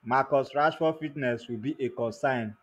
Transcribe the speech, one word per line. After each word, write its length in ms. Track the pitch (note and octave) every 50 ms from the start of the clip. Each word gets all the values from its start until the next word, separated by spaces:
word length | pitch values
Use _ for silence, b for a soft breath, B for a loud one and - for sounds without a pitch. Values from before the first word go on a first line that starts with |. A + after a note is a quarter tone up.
| _
Marcus 460 | A2+ B2 C3+ C3+ - D3 C#3 C3+ - -
Rashford 460 | C#3+ D3 D#3 D3+ - E3 D#3+ D#3+ D#3
fitness 480 | D#3 D3+ C#3+ D3 C3+ B2 A#2+ A#2 - -
will 100 | A#2+ A2+
be 180 | G#2+ C3+ D#3 -
a 100 | C3+ A#2+
concern 640 | - - A#2 A2+ G#2+ - - C#3 C3 B2 A2+ G#2+ G#2+ _